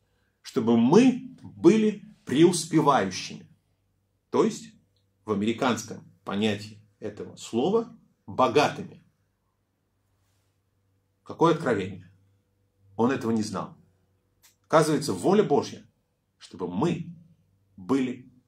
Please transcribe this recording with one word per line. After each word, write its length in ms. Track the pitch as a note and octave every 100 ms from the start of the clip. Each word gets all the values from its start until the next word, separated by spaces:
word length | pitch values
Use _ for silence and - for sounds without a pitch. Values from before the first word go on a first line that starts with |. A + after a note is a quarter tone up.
| _ _ _ _
чтобы 360 | - - A2+ A#2+
мы 580 | A#2 F3 C4 - - -
были 640 | - - E3 A3 G#3+ - - - -
преуспевающими. 1200 | B2+ F3 F3+ - D#3+ C3+ C3 F#2+ F#2 - - - _ _ _ _ _ _ _ _
То 120 | A#2+
есть, 300 | G3+ - - _ _ _ _ _
в 80 | -
американском 720 | G2+ G#2+ A#2 C3+ G#2+ - F#2 - _
понятии 580 | - G2 A2 G2+ - - _ _
этого 360 | A2 - F2+ -
слова 600 | - A2 C#3+ A3 A3+ - _ _ -
"богатыми". 760 | F#2+ B2+ A#2 C3+ - - - _ _ _ _ _ _ _ _ _ _ _ _ _ _ _ _ _ _ _ _ _ _
Какое 300 | _ - D#3+
откровение! 580 | D#3+ D3 G#2+ F#2 F2+ - _ _ _ _ _ _ _ _ -
Он 160 | A#2
этого 200 | C3+ A2
не 120 | A2+
знал. 340 | G#2 F#2 D#2+ - _ _ _ _ _ _ _ _ _
Оказывается, 480 | D#3 D#3 D3 -
воля 300 | F#2 A2 G3+
Божья, 420 | F#3+ C#3 - - - _ _ _ _ _
чтобы 300 | - E2+ F2+
мы 400 | F#2 E3 - - - - _ _ _ _ -
были 540 | F#2 C3+ C3 - - _